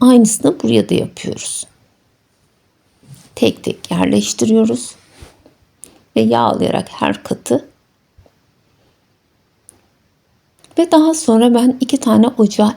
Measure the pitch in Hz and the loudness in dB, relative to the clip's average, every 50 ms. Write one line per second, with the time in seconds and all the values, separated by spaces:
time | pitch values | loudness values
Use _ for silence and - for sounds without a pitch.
0 | 247 254 254 240 220 214 - - - 285 359 - - 220 - 214 196 - 180 - | 4 4 6 6 4 4 0 -2 -2 -2 -2 -2 -2 0 0 0 0 0 -2 -2
1 | - - - - - - - - - - - - - - _ _ _ _ _ _ | -2 -4 -8 -12 -10 -10 -10 -10 -10 -12 -12 -12 -14 -16 _ _ _ _ _ _
2 | _ _ _ _ _ _ _ _ _ _ _ _ _ _ _ _ _ _ _ _ | _ _ _ _ _ _ _ _ _ _ _ _ _ _ _ _ _ _ _ _
3 | _ _ - - - _ _ - 247 202 - - - - - - - - 175 175 | _ _ -20 -20 -20 _ _ -4 -4 -4 -4 -4 -8 -10 -10 -10 -10 -8 -4 -4
4 | 185 - 208 208 208 - - - 240 220 220 220 220 220 240 247 - - - _ | -2 0 0 -2 -2 -4 -6 -4 -2 0 0 0 0 0 -2 -6 -8 -14 -18 _
5 | _ _ _ - - - _ _ _ _ _ _ _ _ _ _ - - _ _ | _ _ _ -20 -20 -20 _ _ _ _ _ _ _ _ _ _ -20 -20 _ _
6 | _ _ _ 226 226 - - 117 120 - - - - - - - - - - - | _ _ _ -2 0 2 2 2 0 0 0 -2 -2 -2 -2 -4 -6 -8 -8 -6
7 | - - 208 - - - - - - - - 294 - - _ _ _ _ _ _ | -6 -6 -6 -6 -8 -10 -10 -10 -4 -4 -4 -4 -4 -8 _ _ _ _ _ _
8 | _ _ _ _ _ _ _ _ _ _ _ _ _ _ _ _ _ _ _ _ | _ _ _ _ _ _ _ _ _ _ _ _ _ _ _ _ _ _ _ _
9 | _ _ _ _ _ _ _ _ _ _ _ _ _ - _ _ _ _ _ _ | _ _ _ _ _ _ _ _ _ _ _ _ _ -20 _ _ _ _ _ _
10 | _ _ _ _ _ _ _ _ _ _ _ _ _ _ _ 320 339 330 330 311 | _ _ _ _ _ _ _ _ _ _ _ _ _ _ _ -2 0 2 4 4
11 | 311 320 320 - - - 226 220 240 247 240 226 240 262 254 - 254 - 285 269 | 4 2 0 0 0 2 2 4 4 4 2 2 2 0 0 0 -2 -4 -4 -2
12 | - 233 220 214 226 240 - - 214 202 - - 214 214 - | 0 2 2 4 4 2 2 0 0 0 2 0 0 0 0